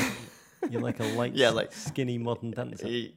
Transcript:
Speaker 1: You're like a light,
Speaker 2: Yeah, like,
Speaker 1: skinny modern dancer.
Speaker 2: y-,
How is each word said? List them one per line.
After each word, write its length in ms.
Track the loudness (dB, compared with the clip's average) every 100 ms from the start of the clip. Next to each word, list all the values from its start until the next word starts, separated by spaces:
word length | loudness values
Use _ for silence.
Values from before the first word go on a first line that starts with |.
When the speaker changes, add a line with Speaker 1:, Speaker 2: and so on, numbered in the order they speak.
| 0 -2 -12 -18 -20 -6 -4
Speaker 1:
You're 100 | -2
like 180 | -2 0
a 40 |
light, 300 | 0 0 0
Speaker 2:
Yeah, 160 | 6 6
like, 220 | 6 0
Speaker 1:
skinny 440 | -4 -6 -2 -2 0
modern 360 | -2 -2 -4
dancer. 340 | -6 -6 -6 -4
Speaker 2:
y-, 240 | -4 -4